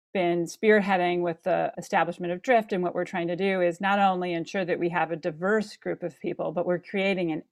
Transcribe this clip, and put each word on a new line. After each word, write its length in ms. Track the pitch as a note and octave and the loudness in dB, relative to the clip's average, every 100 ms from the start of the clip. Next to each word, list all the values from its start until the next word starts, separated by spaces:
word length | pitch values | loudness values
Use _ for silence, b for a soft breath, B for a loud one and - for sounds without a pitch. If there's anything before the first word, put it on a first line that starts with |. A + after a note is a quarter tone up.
| _ | _
been 300 | G3+ F3 F3 | -2 0 0
spearheading 760 | E3 - A3 G#3+ F#3+ F#3+ F3 F3 | -2 0 4 6 4 2 2 0
with 200 | F3 E3 | -2 -2
the 300 | F3+ E3+ D#3+ - | -2 0 0 -4
establishment 560 | - F#3+ E3 F3 F3 | -2 0 0 -2 -6
of 80 | F3+ | -4
Drift, 320 | - A#3 G#3+ | 2 2 2
and 120 | G3 | -2
what 100 | F3 | -2
we're 100 | - | -2
trying 220 | F3 F#3 E3+ | -4 -4 -4
to 80 | |
do 260 | F3 G3 F#3+ | -2 0 2
is 200 | F3 E3+ | 0 0
not 180 | G3 G3+ | 0 4
only 340 | G3 F#3 F3+ | 4 2 -2
ensure 320 | E3+ D#3 G3+ | -4 -4 -4
that 140 | F3 C#3+ | -2 0
we 100 | E3+ | 0
have 220 | E3+ D#3+ | 0 -2
a 60 | E3 | -2
diverse 600 | F3 D#3 F#3 A3 G#3 - | -6 -4 0 0 -2 -8
group 280 | F#3 E3+ | -8 -6
of 140 | E3+ - | -8 -8
people, 320 | F3 E3+ E3 | -8 -6 -4
but 120 | E3 | -2
we're 140 | F3 F3 | -2 -2
creating 540 | - G3+ G3 F#3 E3+ | -4 -2 0 0 -2
an 100 | D#3 - | -4 -2